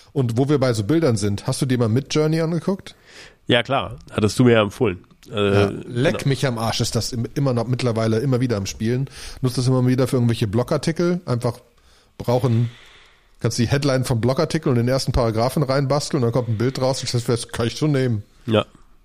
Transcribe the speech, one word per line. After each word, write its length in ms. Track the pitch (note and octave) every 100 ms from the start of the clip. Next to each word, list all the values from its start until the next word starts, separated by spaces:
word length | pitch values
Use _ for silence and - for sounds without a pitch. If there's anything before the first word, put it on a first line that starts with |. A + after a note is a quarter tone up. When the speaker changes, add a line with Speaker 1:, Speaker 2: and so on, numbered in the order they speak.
| -
Speaker 1:
Und 260 | D3 A#2+ A2+
wo 100 | C3+
wir 100 | D3
bei 140 | B2+
so 100 | A2
Bildern 340 | G2 E3 D#3 A2
sind, 300 | G#2 G2+ -
hast 140 | C3+
du 40 | C3+
dir 120 | B2
mal 120 | A#2
Midjourney 520 | A2+ C3+ D3+ D#3 D#3+
angeguckt? 540 | D#3+ E3+ - G3 - - - - - - -
Speaker 2:
Ja, 160 | A#2+
klar. 340 | A#2 C3 F2 - -
Hattest 260 | - G#2 -
du 40 | B2
mir 80 |
ja 80 | A2+
empfohlen. 420 | G#2 - A2+ F2+ - _ -
Äh, 240 | G#2+ G2+
Speaker 1:
Ja. 180 | G2+ G2+ - -
Leck 340 | A#2+ D3 A2
Speaker 2:
genau. 100 | C#3
Speaker 1:
mich 160 | C3 C#3
am 120 | A#2
Arsch, 240 | A2+ -
ist 140 | A#2+ A#2
das 180 | -
im-, 140 | B2 A#2 -
immer 180 | C#3
noch 140 | B2+ A#2
mittlerweile 520 | B2 B2 A2+ A2+ A2
immer 200 | C3+ B2+
wieder 160 | B2+ G#2
am 80 | F#2+
Spielen. 440 | - A2 B2+ C#3 - - -
Nutzt 160 | B2+ A#2+
das 100 | B2
immer 180 | B2+ B2+
wieder 200 | B2+ B2+
für 100 | C3
irgendwelche 300 | A#2+ A2+ G#2+
Blogartikel. 760 | G#2+ A#2+ D3+ - D#3+ F3 F3 -
Einfach 340 | A#2+ A#2+ - - _ _ _ _ -
brauchen, 520 | G2+ B2+ C3+ A2+ A#2+ - - - - _ _ _
kannst 200 | A#2 -
die 80 | A#2
Headline 380 | C#3+ C#3+ C3 B2
vom 160 | A#2
Blogartikel 480 | A#2+ C3+ D#3 D#3+ -
und 60 | A#2+
den 120 | A#2+
ersten 240 | C3 -
Paragraphen 520 | C3 A2+ A2 B2 B2+
reinbasteln 600 | B2+ C3+ C3+ C#3+ - D3+
und 40 | A#2
dann 60 |
kommt 160 | C3 A#2+
ein 80 | G#2+
Bild 240 | B2 C3
raus 200 | C3 C3+
und 260 | B2 A#2+ A#2
das 200 | A#2 -
kann 180 | - A#2
ich 80 | -
so 120 | D3+
nehmen. 360 | C3+ C3 G#2+ - _ -
Speaker 2:
Ja. 200 | G#2+ - - - -